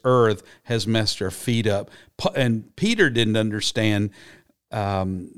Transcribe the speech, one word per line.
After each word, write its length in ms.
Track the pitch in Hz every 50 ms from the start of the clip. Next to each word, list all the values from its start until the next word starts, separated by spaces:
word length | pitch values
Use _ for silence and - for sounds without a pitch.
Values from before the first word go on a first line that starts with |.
| -
earth 380 | 127 127 123 117 110 104 - - - - _ _
has 240 | - 120 113 101
messed 340 | 113 113 110 107 104 - -
our 80 | 101 92
feet 360 | - - - 127 117 113 104
up. 240 | 107 101 101 101 - - - - _ _
P-, 120 | - - - -
and 360 | 139 131 120 113 110 - - -
Peter 320 | - 185 220 240 220 180 139
didn't 260 | 117 120 117 110 110
understand 720 | 113 107 110 104 104 - - - 117 110 107 107 101 104 101 - - - - - - _ _ _ _ _ _
um, 600 | - 113 101 98 98 95 95 95 95 92 90 - -